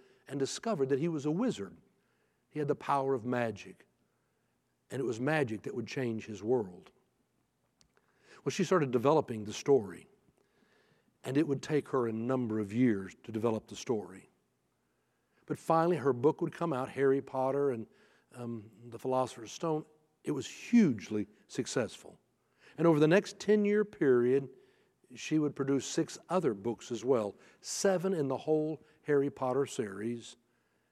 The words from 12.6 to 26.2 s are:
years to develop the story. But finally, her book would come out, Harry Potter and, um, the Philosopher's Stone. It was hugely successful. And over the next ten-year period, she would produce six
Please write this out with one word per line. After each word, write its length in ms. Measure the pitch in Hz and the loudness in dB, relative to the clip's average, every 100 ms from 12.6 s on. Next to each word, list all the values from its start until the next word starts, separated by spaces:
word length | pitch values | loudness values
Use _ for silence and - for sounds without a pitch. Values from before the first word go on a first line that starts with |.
| 101 | -2
years 420 | 110 127 98 95 - | 4 4 4 -2 -12
to 80 | - | -10
develop 360 | 110 113 110 - | -2 -2 -2 -6
the 80 | - | -10
story. 540 | - 110 90 92 - _ _ _ _ _ _ _ _ _ _ _ - | -4 -4 -4 -14 -20 _ _ _ _ _ _ _ _ _ _ _ -10
But 140 | 151 | -6
finally, 380 | - 165 165 165 | 0 2 4 2
her 140 | 131 | 2
book 300 | 123 139 156 | 4 2 2
would 100 | 165 | -2
come 220 | - 170 | -4 -4
out, 160 | 131 131 | -2 -4
Harry 320 | 127 139 135 | 0 2 2
Potter 500 | 135 135 131 139 143 | 0 -2 -2 0 0
and, 140 | 117 110 _ _ _ _ 123 | -2 -8 _ _ _ _ -12
um, 280 | 120 117 104 107 120 | -10 -10 -12 -20 -18
the 100 | 117 | -10
Philosopher's 520 | 131 127 120 - 110 | -2 0 -2 -6 -14
Stone. 340 | - 165 156 156 _ _ _ | -8 -4 -4 -6 _ _ _
It 80 | - | -6
was 160 | 143 - | -6 -6
hugely 800 | - - 240 185 110 - 107 101 _ _ | -14 2 6 6 4 -2 -4 -4 _ _
successful. 720 | - 117 - 107 - - - _ _ _ _ - - | -8 -4 -2 -4 -6 -20 -20 _ _ _ _ -18 2
And 80 | 165 | 4
over 120 | 151 | 6
the 80 | 156 | 6
next 320 | 185 202 - | 6 4 -2
ten-year 460 | - 214 202 208 208 | 2 4 4 2 0
period, 640 | - 147 123 123 135 135 - _ _ _ _ _ | 2 4 6 6 2 0 -10 _ _ _ _ _
she 240 | - - 156 | -16 -4 0
would 180 | 147 - | 0 -2
produce 300 | 135 139 - | 0 0 0
six 320 | - 160 - | -4 -4 -8